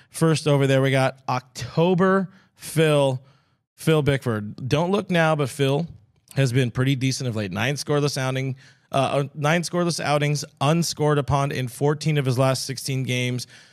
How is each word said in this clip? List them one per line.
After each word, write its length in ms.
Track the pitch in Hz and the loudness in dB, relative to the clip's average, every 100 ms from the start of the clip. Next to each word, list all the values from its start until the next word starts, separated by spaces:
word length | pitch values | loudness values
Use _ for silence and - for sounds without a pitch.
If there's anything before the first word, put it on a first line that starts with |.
| _ | _
first 380 | - 165 151 151 | 0 2 2 2
over 200 | 143 135 | 4 4
there, 140 | 135 | 4
we 100 | 135 | 4
got 280 | 135 131 - - | 2 2 -2 -4
October 1000 | 127 - - - 160 175 180 190 196 185 - _ _ | -4 -6 -12 -4 0 2 4 4 2 0 -10 _ _
Phil, 640 | - 160 156 147 135 131 - _ _ _ _ _ | -6 0 2 4 2 0 -10 _ _ _ _ _
Phil 260 | - 156 | 2 2
Bickford. 680 | 143 135 123 107 104 - 127 | 2 0 0 -4 -4 -8 -2
Don't 220 | 143 175 | 0 0
look 180 | 202 190 | -2 0
now, 240 | 175 160 151 | 2 2 2
but 140 | 135 | -2
Phil 360 | - 135 147 170 - _ _ _ - | -2 0 0 -4 -12 _ _ _ 0
has 180 | 131 | 2
been 180 | 131 120 | 2 0
pretty 240 | - 135 131 | 0 -2 0
decent 320 | 131 127 127 | -2 -4 -4
of 80 | 107 | -4
late. 160 | 98 | -4
Nine 240 | 98 123 143 | -2 -2 -4
scoreless 420 | - 147 143 139 | -2 0 0 -2
outing, 380 | 131 131 135 127 - _ _ | -4 -4 -6 -8 -14 _ _
uh, 20 | 135 | -2
uh, 280 | 127 139 139 156 | 0 -2 -4 -4
nine 280 | 143 175 | 0 0
scoreless 360 | 160 175 170 - | 0 -2 -2 -2
outings, 440 | - 147 147 147 - _ | -2 0 0 -2 -6 _
unscored 560 | 139 170 160 - 151 147 | 2 2 0 -2 0 0
upon 340 | 135 143 139 | 2 0 0
in 160 | 135 127 | -4 -6
fourteen 500 | - 143 151 156 147 | -2 -2 0 0 0
of 80 | 131 | 0
his 120 | 123 | 2
last 260 | 131 127 - | 2 0 -4
sixteen 380 | 120 - 131 | -8 -6 -4
games. 440 | 123 127 123 123 - - - | -2 -2 -2 -4 -8 -18 -20